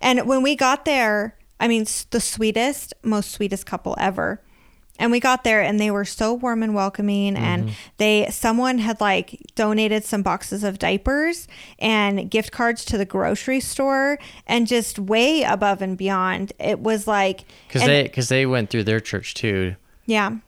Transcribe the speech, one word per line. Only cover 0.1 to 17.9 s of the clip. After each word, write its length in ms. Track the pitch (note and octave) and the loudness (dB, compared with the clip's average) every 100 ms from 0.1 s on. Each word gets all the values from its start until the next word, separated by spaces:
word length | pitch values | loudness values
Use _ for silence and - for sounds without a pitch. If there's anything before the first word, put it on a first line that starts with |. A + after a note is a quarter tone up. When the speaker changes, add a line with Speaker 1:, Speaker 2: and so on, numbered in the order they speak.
| B3 A#3 | 2 2
Speaker 1:
when 160 | C4 | 2
we 140 | C4+ D4 | 2 2
got 260 | C4 C#4 | 2 2
there, 540 | D#4 C4+ A3 G#3 G#3+ - - - | 0 0 2 0 -2 -8 -20 -4
I 80 | A#3+ | 0
mean, 140 | A3+ | 0
s-, 240 | A3 - - | 0 -6 -4
the 100 | A#3 | -4
sweetest, 720 | - - A3 A3 B3+ C#4 - - | -2 0 0 2 0 -2 -10 -8
most 280 | A3+ G#3+ - | -2 0 -2
sweetest 340 | - G3+ G3 - | -4 -4 -4 -6
couple 300 | G3 - - | -8 -6 -2
ever. 440 | F#3+ F#3+ - G#3+ _ - - _ _ - | -2 0 -4 -4 _ -20 -20 _ _ -2
And 120 | A#3 | 0
we 80 | A#3+ | 2
got 240 | C4 B3+ | 2 2
there 160 | A#3+ G#3+ | 4 2
and 180 | F#3+ G#3 | 4 2
they 100 | G#3+ | 0
were 160 | G3+ G3 | 0 -4
so 280 | - A3 | -2 -2
warm 280 | A#3+ B3 A3+ | 0 -2 0
and 140 | A3 G#3 | 0 0
welcoming. 600 | G3 G3 G#3 G3+ G3+ G3 | -2 0 0 2 0 0
And 280 | - - A2 | 0 0 -2
Speaker 2:
Mm-hmm. 80 | G#2 - - | -6 -14 0
Speaker 1:
they, 300 | G#3+ G#3+ G#3 | 2 4 2
someone 480 | - A#3 A3+ B3+ B3+ | -2 0 2 2 0
had, 240 | A3 G#3+ | 0 0
like, 400 | G#3 F#3 F3 - - - | 0 0 -2 -14 -14 -2
donated 500 | G#3+ G#3+ G#3+ G#3+ G#3+ | 0 2 2 0 -2
some 160 | G#3 | -2
boxes 420 | F#3+ F3+ - G3+ | -2 -4 -4 -4
of 140 | G#3 G3 | -4 -2
diapers 680 | - G3 - C#4+ D#4+ E4+ - - - - | -2 0 0 0 0 -4 -10 -20 -20 -6
and 500 | - A3 G3+ G3 F#3+ | 0 2 2 0 -2
gift 220 | A3 G#3+ | -2 -2
cards 340 | - A#3 A#3 - | -2 0 0 -4
to 120 | G#3+ | -4
the 60 | G3 | -2
grocery 540 | F#3+ F#3+ G#3 - C4 | 0 0 0 0 -2
store 600 | - - C4+ C4+ C#4 C#4+ - - - | -2 -2 0 2 0 -2 -8 -18 -4
and 220 | A#3 A3+ | 0 2
just 320 | A#3+ A3 - | 0 -2 -6
way 420 | F#3+ A3 B3+ D#4+ | 0 4 4 4
above 400 | - F#3+ G3+ G3 | 2 2 0 0
and 160 | F#3+ F#3 | -2 -4
beyond. 560 | F#3+ F#3+ F#3 F#3 G3+ - | -2 0 0 -2 -6 -6
It 200 | - G#3 | -2 -2
was 280 | A3 A3 G#3+ | 0 -2 0
like, 340 | G3+ G3 F#3+ - - - | 2 2 -2 -12 -20 -6
Speaker 2:
'Cause 120 | C3 | 0
Speaker 1:
and 80 | C#3+ | 4